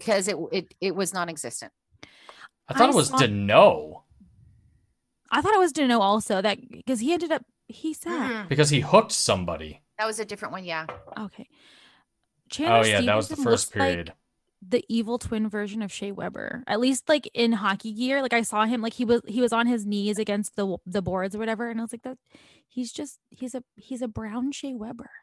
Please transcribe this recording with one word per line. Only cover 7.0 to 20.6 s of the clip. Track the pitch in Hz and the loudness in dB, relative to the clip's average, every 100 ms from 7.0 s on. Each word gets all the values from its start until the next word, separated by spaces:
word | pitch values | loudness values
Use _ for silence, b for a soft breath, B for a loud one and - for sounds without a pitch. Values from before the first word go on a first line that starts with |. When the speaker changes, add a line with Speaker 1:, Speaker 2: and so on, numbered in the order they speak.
| 240 | 0
Speaker 3:
ended | 339 330 | 0 0
up, | 294 - _ - | -4 -6 _ -20
he | - 320 | -10 -8
sat. | 302 330 339 254 | -6 -6 -4 -4
Speaker 1:
Mm-hmm. | 226 180 | -4 0
Speaker 2:
Because | 147 147 | 2 4
he | 147 | 4
hooked | - 196 214 | 4 4 4
somebody. | - - 98 87 80 78 78 _ - | 0 0 0 -2 -6 -10 -16 _ -6
Speaker 1:
That | 220 | -4
was | 220 | -4
a | 208 | -8
different | 208 131 | -8 -10
one, | 180 | -10
yeah. | 180 160 160 - - - | -8 -8 -8 -14 -14 -14
Speaker 3:
Okay. | 208 - - b b b b b b _ _ _ - | -14 -14 -20 b b b b b b _ _ _ -12
Chandler | - 302 113 | -2 4 6
Speaker 2:
Oh, | |
yeah, | 110 104 | 6 4
that | - 107 | 4 2
was | 107 | 0
the | 302 | 0
Speaker 3:
Stevenson | |
Speaker 2:
first | 254 117 - - | 2 2 0 0
Speaker 3:
looks | |
like | 269 | 0
Speaker 2:
period. | - 80 - _ _ _ _ 185 | 0 -6 -16 _ _ _ _ -2
Speaker 3:
the | 240 - | -2 0
evil | 233 220 240 | -2 -2 -4
twin | - 220 220 | -4 -4 -2
version | 208 208 214 | -4 -6 -6
of | 202 | -8
Shea | - 202 | -8 -10
Weber, | 196 175 - 52 - - | -8 -8 -8 -10 -8 -4
at | 214 | 0
least, | 254 262 - | 2 2 2
like, | 302 - - | 0 0 0
in | 233 | 2
hockey | 220 202 196 220 | 2 0 -2 -4
gear. | 214 254 277 | -4 -2 0
Like, | 262 | 0
I | 233 | 0
saw | 220 214 220 | 0 0 0
him, | 247 | 0
like, | 226 | -2
he | - 233 | -2 2
was, | 233 - | 2 0
he | 214 | 0
was | 240 | 2
on | 226 240 | 2 2
his | 240 202 | 0 0
knees | 208 202 202 | -2 0 -2
against | 214 202 208 | -2 -2 -2
the, | - | -2